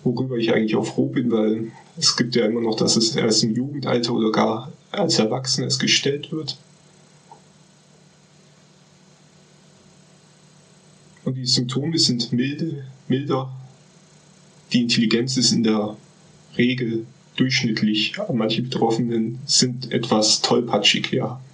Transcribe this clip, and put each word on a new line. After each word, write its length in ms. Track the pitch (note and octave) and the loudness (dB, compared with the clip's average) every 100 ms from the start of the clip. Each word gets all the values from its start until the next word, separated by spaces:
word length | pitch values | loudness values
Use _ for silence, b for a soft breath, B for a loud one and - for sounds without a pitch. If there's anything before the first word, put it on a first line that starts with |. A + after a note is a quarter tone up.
worüber 320 | - A#2 C3 B2 | -2 -2 -2 -2
ich 160 | A2 | 0
eigentlich 240 | D#3+ A2 A2 | 2 2 0
auch 80 | |
froh 220 | - - C3+ | -2 -2 0
bin, 240 | C3+ B2 | 0 0
weil 420 | A2+ G#2+ A2 A2 B B - | 2 2 0 -4 B B -2
es 220 | E3 - | -2 0
gibt 180 | A#2+ A#2+ | 0 2
ja 80 | |
immer 160 | G#2+ A#2 | 2 0
noch, 160 | A2+ G#2+ | -2 0
dass 200 | - - | 2 2
es 200 | - - | 2 0
erst 280 | A2+ G#2+ | 2 2
im 100 | A#2 | 2
Jugendalter 580 | A2+ C3+ D3 C3 B2 A2+ | 0 -2 -4 -2 0 0
oder 180 | A#2 A2 | 0 0
gar 420 | G#2+ A2 A2+ C3+ - - | 2 2 0 -6 -16 -12
als 280 | - E3+ - | -4 0 2
Erwachsener 500 | A2 B2+ - - B2+ | 2 0 -2 -2 0
es 100 | - | 0
gestellt 520 | - - - C#3+ - | 2 2 2 -2 -4
wird. 260 | D#3 D3 - - - - - - - - - - - - _ _ - - _ _ - - - - _ _ _ _ - - - - - - - - - - - - - - - - - - - - - | -8 -8 -10 -14 -20 -20 -20 -20 -20 -20 -20 -20 -20 -20 _ _ -20 -20 _ _ -20 -20 -20 -20 _ _ _ _ -20 -20 -20 -20 -20 -20 -20 -20 -20 -20 -20 -20 -20 -20 -20 -20 -20 -20 -20 -20 -8
Und 100 | - | -6
die 120 | C3 B2 | -4 0
Symptome 520 | - B2 C3 D3 D#3+ | 0 0 -2 -2 0
sind 320 | D3 A#2+ - | 2 0 0
milde, 540 | A#2+ C3+ D#3 E3+ C#3 - - - | -2 -2 -2 -6 -6 -12 -18 -4
milder. 420 | C3 C#3 C3 C3+ - - - - - - - - - - - - | -2 0 -2 -2 -10 -16 -20 -20 -20 -20 -20 -20 -20 -20 -20 -2
Die 80 | B2+ | 0
Intelligenz 560 | A#2 - A2+ A2+ C3 B2+ | 2 2 2 2 0 2
ist 140 | A#2+ | 2
in 100 | A#2+ | 2
der 340 | A2 G#2+ G#2 - - - - - - - | 2 2 0 -6 -18 -20 -20 -20 -20 0
Regel 480 | A#2+ B2+ A#2+ A2+ A2+ - - | 0 0 -2 -4 -6 -16 -14
durchschnittlich. 760 | - B2+ C3 A#2+ G#2+ G#2+ G#2+ - - G#3 | -2 0 2 0 0 2 2 -2 -4 -4
Manche 300 | A#2+ A2 A2+ | 0 0 0
Betroffenen 800 | B2 - A2+ A2+ A#2+ A#2 A2+ - - | -2 0 0 2 0 0 -2 -4 0
sind 440 | - B2+ B2 B2 | 2 2 0 -4
etwas 520 | C3 - A2 G#2+ - | -4 2 2 4 2
tollpatschig, 680 | - A#2+ A#2+ A2+ G2+ - - | 2 2 2 2 4 2 0
ja. 280 | - - - - | -2 -2 -8 -14